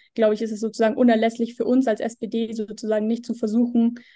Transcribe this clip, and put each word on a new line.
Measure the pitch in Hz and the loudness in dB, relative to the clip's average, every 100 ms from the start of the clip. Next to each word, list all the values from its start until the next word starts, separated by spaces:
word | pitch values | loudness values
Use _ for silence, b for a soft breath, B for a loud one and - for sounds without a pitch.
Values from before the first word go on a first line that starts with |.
| _ - | _ 0
glaube | 214 | 2
ich, | 214 | 2
ist | 226 | -4
es | 208 | -4
sozusagen | 220 226 220 220 | -4 0 0 4
unerlässlich | 247 226 226 233 233 - | 4 4 2 0 -4 -4
für | |
uns | - 254 262 | 0 0 2
als | 214 | -2
S | 233 - | -4 -8
P | 220 | -6
D | 226 220 | -4 -4
sozusagen | 226 208 208 214 214 220 | -6 -8 -8 -4 -2 0
nicht | 233 - | -2 -4
zu | 233 | -6
versuchen, | 220 226 240 240 233 240 B | -2 0 2 2 0 -2 B